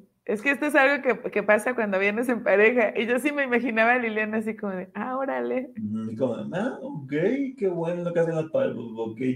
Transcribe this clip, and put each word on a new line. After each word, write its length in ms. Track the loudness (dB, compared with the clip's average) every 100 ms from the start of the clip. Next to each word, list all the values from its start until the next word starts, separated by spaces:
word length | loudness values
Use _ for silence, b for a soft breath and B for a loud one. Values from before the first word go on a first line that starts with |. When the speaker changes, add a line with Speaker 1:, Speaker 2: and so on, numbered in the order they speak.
| -18 _ -6
Speaker 1:
Es 160 | -2
que 100 | 0
esto 160 | 0 2
es 80 | 4
algo 280 | 4 4
que, 280 | 0 -2 -2
que 120 | -2
pasa 320 | 4 4 2 -2
cuando 240 | 0 2
vienes 300 | 2 0 0
en 140 | 0
pareja, 500 | 4 6 6 6 2 0
y 100 | 0
yo 120 | 0
sí 140 | 0
me 100 | 0
imaginaba 500 | 0 0 2 2 4
a 60 | 4
Liliana 380 | 0 -2 -2 -2
así 180 | -2 -4
como 160 | -6
de, 180 | -6 -8 -8
"Ah, 220 | -6 -4
órale". 540 | -4 -2 -2 -2 -4 -8
Speaker 2:
Ujú, 340 | -6 -4 -6
y 40 | -2
como 220 | -2 -2
de, 200 | -6 -4
"Ah, 200 | -4 -6
ok, 300 | -8 -10 -6 -2 0 0 -2 -2
qué 100 | -2
bueno 340 | -2 -2 -2
lo 100 | -2
que 80 | 0
hacen 140 | 0 0
las 140 | -2
parejas, 280 | 0 0 -2
ok, 420 | -8 -6 -6 -2 -2